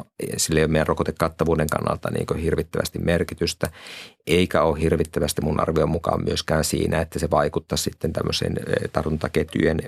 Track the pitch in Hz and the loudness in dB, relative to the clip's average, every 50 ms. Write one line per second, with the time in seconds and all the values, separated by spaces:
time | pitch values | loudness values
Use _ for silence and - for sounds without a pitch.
0 | - - _ - - - - - - - 78 78 78 78 80 78 78 82 - - | -4 -10 _ -8 -6 -4 -2 -2 -2 2 2 4 4 4 4 2 2 2 0 0
1 | 78 - - - 82 80 - - 80 82 80 78 78 - - - - - - - | -2 -2 -2 0 -2 -2 0 0 0 2 2 2 2 0 0 -2 0 -2 -2 -2
2 | - - - - - - - 78 82 76 - 71 76 - - - - - - 82 | -4 -4 -2 -2 -2 -2 -4 -2 -2 -2 0 -2 -2 -2 -4 -4 -4 -4 -4 -2
3 | 85 82 85 85 85 - - - 87 87 - - - 80 - - - - - - | 0 2 2 2 0 -2 -4 -4 -2 -4 -2 -2 -4 -6 -6 -10 -18 -16 -16 -16
4 | - - - _ _ - 82 90 90 87 - 80 78 82 73 76 82 78 80 80 | -18 -20 -20 _ _ 2 4 4 4 4 4 4 4 2 2 2 2 2 2 2
5 | 80 - - 71 76 78 - 80 78 78 76 - - 82 80 78 76 78 80 76 | 0 0 -2 -2 -2 0 0 0 0 0 0 0 0 2 2 2 2 2 0 0
6 | - - - - - - - - - - 78 78 71 - - - 78 - - 80 | 0 0 0 0 0 -2 -2 -2 0 0 0 0 2 0 0 0 0 0 0 0
7 | 82 - - - 82 78 76 73 73 76 - 82 - - - - - - - - | -2 -2 -4 -4 0 2 2 2 2 2 0 -4 -4 -2 -4 -2 -2 -4 -4 -4
8 | - - - - - - - - - 85 - - - - - - - - - 78 | -4 -4 -2 -2 -2 -2 -2 0 0 -2 -2 -2 -2 -2 0 0 0 -2 -2 -2
9 | 80 80 78 78 - - - 78 76 - - - 76 78 78 78 - | -2 0 -2 -2 -2 -2 0 -2 -2 0 0 2 2 2 2 0 -2